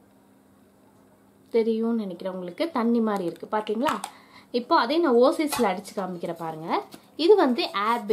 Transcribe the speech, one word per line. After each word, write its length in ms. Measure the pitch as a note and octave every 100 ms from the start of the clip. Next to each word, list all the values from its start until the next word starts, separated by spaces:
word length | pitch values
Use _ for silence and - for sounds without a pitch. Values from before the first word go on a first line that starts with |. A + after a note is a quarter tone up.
| _ _ _ _ _ _ _ _ _ _ _ _ _ _ _
தெரியும்னு 500 | A3+ A3 A3 A3+ A#3
நினைக்கிறேன் 300 | G3+ F3 F#3+ F#3
உங்களுக்கு, 300 | F3+ F3 E4 B3+
தண்ணி 240 | A#3 A#3 A3
மாதிரி 180 | G3 F3
இருக்கு 180 | - - G#3+
பாத்தீங்களா? 380 | G#3+ G#3+ C4 A3 - - - - - B3
இப்போ 180 | A#3 E4
அதே 160 | A#3 D#4 E4
நான் 120 | A#3+
ஓசிஸ்ல 460 | C4 - D4+ - G#3+
அடிச்சு 220 | F#3 - -
காமிக்கிறேன் 460 | F#3 F3 F3 E3
பாருங்க. 260 | E3 D#3 E3 D#4+ - - _ -
இது 120 | E4 G4+
வந்து 200 | D4 A#3 A#3+ G3 G#3+
air 180 | A#3+ G#3